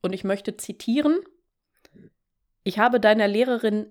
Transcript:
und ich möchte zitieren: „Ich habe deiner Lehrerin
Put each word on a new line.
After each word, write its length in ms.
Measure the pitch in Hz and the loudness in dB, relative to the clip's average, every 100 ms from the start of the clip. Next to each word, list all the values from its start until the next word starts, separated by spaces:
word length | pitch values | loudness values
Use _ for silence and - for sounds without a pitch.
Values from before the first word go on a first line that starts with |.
und 120 | 180 | -6
ich 100 | 185 | -6
möchte 340 | 190 202 - - | -4 -4 -6 -10
zitieren: 600 | - - - 247 294 339 - _ _ _ _ _ _ _ - _ _ _ _ _ | -14 -10 -4 0 2 0 -4 _ _ _ _ _ _ _ -20 _ _ _ _ _
„Ich 160 | - 196 | -8 0
habe 200 | 233 240 | 2 4
deiner 280 | 208 220 208 | 4 4 2
Lehrerin 600 | 208 254 240 226 208 214 | 2 0 0 -2 -2 -6